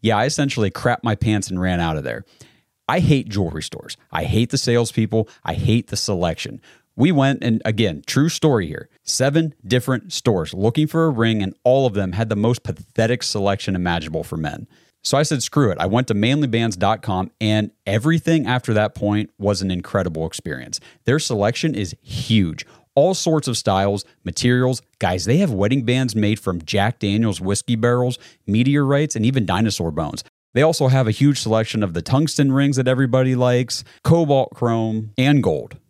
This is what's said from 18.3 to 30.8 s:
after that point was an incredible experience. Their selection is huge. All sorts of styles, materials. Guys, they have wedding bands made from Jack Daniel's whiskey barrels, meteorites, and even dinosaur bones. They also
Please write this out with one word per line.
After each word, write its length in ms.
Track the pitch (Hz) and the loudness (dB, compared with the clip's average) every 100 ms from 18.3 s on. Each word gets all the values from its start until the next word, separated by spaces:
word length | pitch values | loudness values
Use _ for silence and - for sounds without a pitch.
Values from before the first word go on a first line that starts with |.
| 165 117 | 0 0
after 260 | 127 - | -2 0
that 220 | 107 104 - | 0 0 -2
point 340 | 104 104 107 _ | -2 -2 -4 _
was 240 | 101 98 | -2 0
an 80 | 98 | -2
incredible 560 | 90 87 101 90 80 80 | -4 -2 -2 -2 -4 -8
experience. 540 | - - 69 62 - - _ | -8 -10 -10 -10 -14 -14 _
Their 160 | - 143 | 0 0
selection 560 | - 110 104 117 160 107 | 0 0 0 0 -2 -2
is 180 | 95 - | -6 -8
huge. 640 | - - - 113 90 76 - - _ - | -10 -8 0 2 2 -2 -14 -18 _ 2
All 180 | 165 | 2
sorts 320 | 190 - 160 135 | 2 0 0 0
of 100 | 117 | -2
styles, 480 | - 95 98 101 - _ | 0 2 2 0 -6 _
materials. 580 | - - 123 123 127 127 _ _ | -10 -2 2 2 2 -2 _ _
Guys, 260 | 92 92 | -2 -2
they 120 | 90 143 | 2 2
have 160 | 196 | 2
wedding 320 | 101 104 135 | 2 2 2
bands 320 | 117 123 127 110 | 0 0 0 0
made 240 | 104 107 | 0 0
from 220 | - 87 | -2 -6
Jack 360 | 78 101 101 - | -2 0 0 0
Daniel's 420 | 104 104 113 95 | -2 0 0 -2
whiskey 360 | 92 101 - 117 | -2 -4 -2 0
barrels, 420 | 120 120 123 123 - _ | 2 2 0 -4 -12 _
meteorites, 680 | - 104 123 143 139 143 151 | -2 2 2 2 2 2 0
and 100 | 113 | 0
even 220 | 110 135 95 | 0 0 0
dinosaur 460 | 92 113 - 82 | 0 0 0 -4
bones. 320 | 78 76 - - _ _ | -4 -6 -8 -14 _ _
They 100 | 117 | 2
also 260 | 151 165 | 2 2